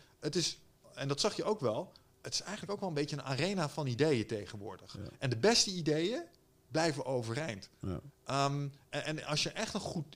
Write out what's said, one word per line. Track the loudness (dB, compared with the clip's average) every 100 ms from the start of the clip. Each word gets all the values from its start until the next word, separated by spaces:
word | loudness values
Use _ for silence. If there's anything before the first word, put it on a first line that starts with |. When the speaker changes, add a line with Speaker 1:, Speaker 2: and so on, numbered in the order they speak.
| -14 -6
Speaker 1:
het | -2 0
is, | 0 -2 -14 _ -16 -4
en | -2
dat | 2
zag | 2 2
je |
ook | 0 2
wel, | 2 0 -4 -10 -20 _
het | -6
is | -6
eigenlijk | -4 -6 -4
ook | -4
wel | -2
een | 0
beetje | -2 -2
een |
arena | -2 0 2 2 -2
van | -2 0
ideeën | 4 4 4 2
tegenwoordig. | -2 -4 -10 -10 -12 -12 -12
Speaker 2:
Ja. | -12 -4
Speaker 1:
En | -2
de | 4
beste | 6 6 4
ideeën | 2 2 2 2 0 -6 -14 _ _ -4
blijven | 2 2 2 0
overeind. | 0 0 -2 -2 -6 -10 _
Speaker 2:
Ja. | -4 -4 -6 -12 -2
Speaker 1:
Ehm, | 2 2 2 -4 -8 -8
en, | -6 -4
en | -4 -2
als | 0
je | 0
echt | -2 -4
een | -4
goed | -4 -4 -6